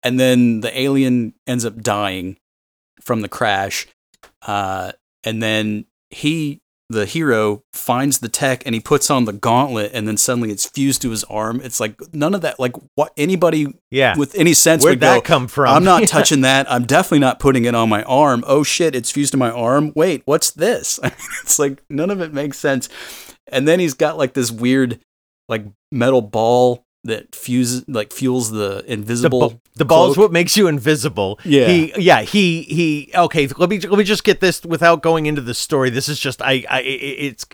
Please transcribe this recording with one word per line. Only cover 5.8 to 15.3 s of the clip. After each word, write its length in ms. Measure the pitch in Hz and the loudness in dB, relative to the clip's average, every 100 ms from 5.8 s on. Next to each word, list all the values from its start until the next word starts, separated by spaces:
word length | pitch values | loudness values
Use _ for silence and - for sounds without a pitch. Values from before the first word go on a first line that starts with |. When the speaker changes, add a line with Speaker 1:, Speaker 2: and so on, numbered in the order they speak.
| - _ _ | -10 _ _
Speaker 1:
he, 500 | - 147 160 151 143 _ _ _ | -6 -4 -2 -6 -10 _ _ _
the 160 | 110 101 | -4 -4
hero, 560 | 165 156 113 107 104 _ | -2 0 0 0 -4 _
finds 460 | - - 123 139 135 | -12 -4 -2 0 -2
the 100 | 117 | -6
tech 360 | - 143 127 - | -4 -2 -4 -4
and 80 | |
he 60 | 113 | -8
puts 280 | - 147 - | 0 0 0
on 160 | 139 | 0
the 80 | 113 | -2
gauntlet, 600 | 104 113 117 143 117 104 | -2 0 0 0 -4 -4
and 140 | 123 107 | -4 -6
then 80 | 107 | -2
suddenly 340 | - 123 113 | -2 -2 -4
it's 160 | 101 - | -6 -8
fused 320 | - 139 127 | -4 -2 -2
to 80 | 127 | -4
his 120 | 110 | -6
arm. 360 | - 107 110 120 | -8 -6 -6 -6
It's 160 | 131 - | -8 -6
like, 160 | 107 104 - | -6 -8 -14
none 220 | 151 147 | -4 -2
of 60 | 202 | -2
that, 180 | 160 - | -4 -4
like, 140 | 127 123 _ - | -6 -6 _ -4
what, 160 | 147 - | -4 -2
anybody 520 | 147 190 170 156 147 - _ | -2 2 2 2 -2 -6 _
Speaker 2:
Yeah. 260 | 131 127 101 | 2 2 2
Speaker 1:
with 160 | 143 | -2
any 180 | - 170 | 2 4
sense 300 | 151 165 160 | 6 4 6
Speaker 2:
Where'd 120 | 147 131 | 4 4
Speaker 1:
would 40 | |
Speaker 2:
that 180 | 151 - | 4 2
Speaker 1:
go, 20 | |
Speaker 2:
come 240 | - | 2